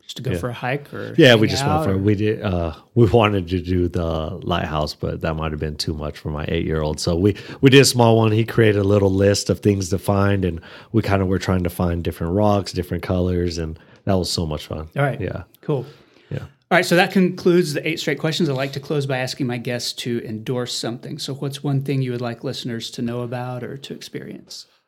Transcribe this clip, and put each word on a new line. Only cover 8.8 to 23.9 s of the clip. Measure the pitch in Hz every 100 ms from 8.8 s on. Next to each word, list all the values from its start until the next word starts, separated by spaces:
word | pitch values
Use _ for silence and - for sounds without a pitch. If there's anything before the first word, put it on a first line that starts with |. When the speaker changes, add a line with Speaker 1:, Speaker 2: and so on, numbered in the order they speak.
Speaker 2:
a |
little | 98 104 98
list | 95 101 101 -
of | 92
things | 104 98 90
to | 95
find, | - 98 101 98
and | 92 82 - - -
we | 110
kinda | 98 98
were | 92 92
trying | - 92
to | 87
find | - 87 85
different | 85 - 85
rocks, | 98 104 101 90
different | 90 - 87
colors, | - 92 90 90 87 82
and | 80 80 - -
that | 104
was | 95 85
so | -
much | 80 76 -
fun. | 80 80
Speaker 1:
All | 139
right. | 139 110
Speaker 2:
Yeah. | 87 92 - _
Speaker 1:
Cool. | - 139 - - _ _ -
Speaker 2:
Yeah. | 139 - _ -
Speaker 1:
All | 175
right, |
so | 180 175
that | 190
concludes | 196 180 180 185 175 151
the | 147 156
eight | 165
straight | - 143
questions. | 156 151 156
I |
like | 131 139
to | 139
close | - 151 135
by | 127
asking | 127 - 127
my | 123
guests | 117 120 - -
to | 123 117
endorse | - 107 113 123 120
something. | - 120 127 139 151
So | -
what's | 131 143 139
one | 147 135
thing | 139 135
you | 127
would | 120
like | 120 113
listeners | 135 120 123 113 -
to | -
know | 120 120
about | 120 123 123 123
or | 117 139
to | -